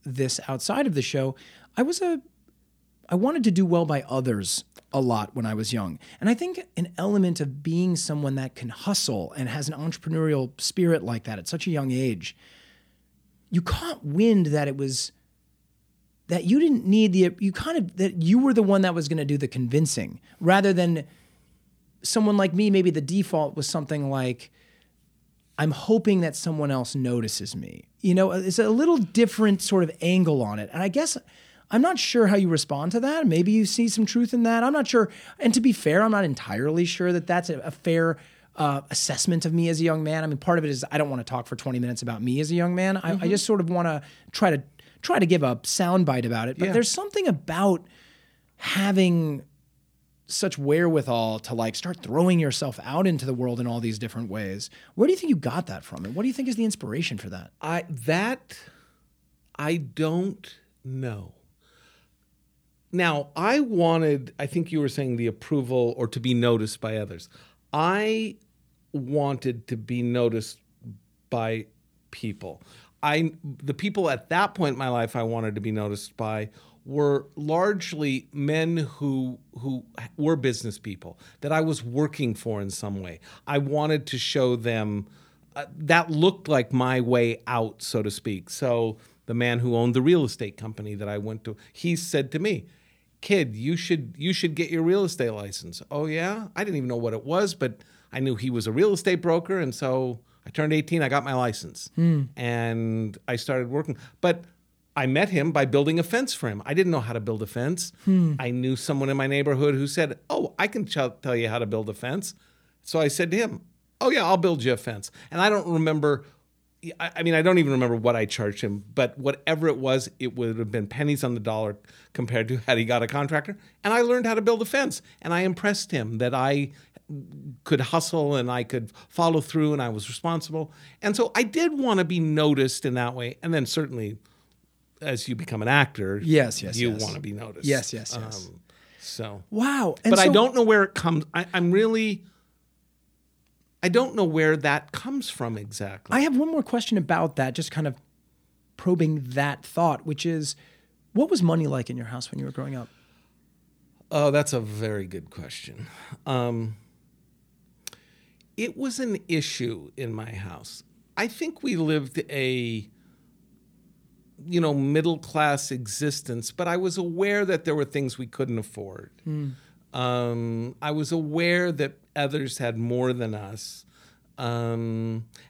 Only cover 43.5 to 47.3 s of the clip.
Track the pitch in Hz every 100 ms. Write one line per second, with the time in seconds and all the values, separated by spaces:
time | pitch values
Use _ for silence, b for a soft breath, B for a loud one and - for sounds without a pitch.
43.5 | 202 170 175 170 147 B B - - 190
44.5 | 143 - - b b - 339 170 175 135
45.5 | 113 - - 175 185 147 127 120 113 117
46.5 | 160 190 226 226 359 403 415 349